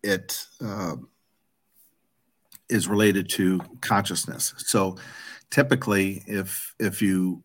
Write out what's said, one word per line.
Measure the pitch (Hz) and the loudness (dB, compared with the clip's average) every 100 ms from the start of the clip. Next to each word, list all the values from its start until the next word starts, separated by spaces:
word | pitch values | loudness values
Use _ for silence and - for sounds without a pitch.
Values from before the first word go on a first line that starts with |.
it, | 104 95 95 - - _ | 0 -2 -2 -10 -10 _
uh, | 117 101 90 69 64 _ _ _ _ _ _ _ _ _ _ _ _ _ _ - _ | -8 -4 -6 -6 -12 _ _ _ _ _ _ _ _ _ _ _ _ _ _ -20 _
is | 117 85 | -2 2
related | 104 107 98 92 | 4 4 4 0
to | - 92 92 - - | 2 2 2 -2 -10
consciousness. | - 101 101 90 - - - - | 0 2 2 -2 -6 -6 -6 -6
So | - 113 95 92 - - - - _ | 0 2 2 -2 -14 -18 -18 -20 _
typically, | - 135 131 - 101 95 98 - | 2 4 2 2 2 2 -2 -6
if, | 104 95 - - - | -6 -4 -8 -10 -4
if | 107 98 | -4 0
you | 101 95 92 85 | 2 2 2 -2